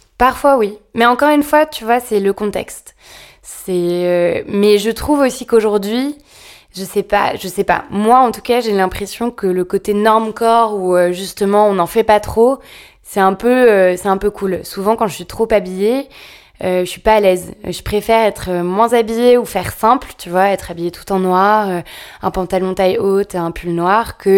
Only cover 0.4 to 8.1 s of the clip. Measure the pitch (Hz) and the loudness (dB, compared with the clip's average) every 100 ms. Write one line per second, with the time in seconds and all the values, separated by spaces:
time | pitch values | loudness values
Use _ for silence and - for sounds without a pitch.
0.4 | 285 269 208 208 _ 226 233 247 285 294 | 2 2 0 -6 _ 0 2 2 2 2
1.4 | 294 302 311 - 220 240 240 214 196 196 | 2 2 0 -2 -2 -2 0 -2 0 -2
2.4 | 208 185 - - - _ - - - _ | -4 -6 -8 -14 -20 _ -20 -20 -20 _
3.4 | - - - 180 175 175 175 175 175 - | -20 -14 -6 -2 -2 -2 0 2 0 -2
4.4 | - 202 208 208 208 226 - 294 269 247 | -2 2 4 4 2 -4 0 2 2 -2
5.4 | 233 233 214 208 196 240 277 294 _ - | 0 2 2 0 -2 -2 -4 -8 _ -20
6.4 | - - _ 180 190 202 190 202 202 - | -20 -20 _ -14 -8 -6 -2 0 0 -4
7.4 | 185 - 196 175 - 196 214 | -8 -4 -2 -2 -2 -2 4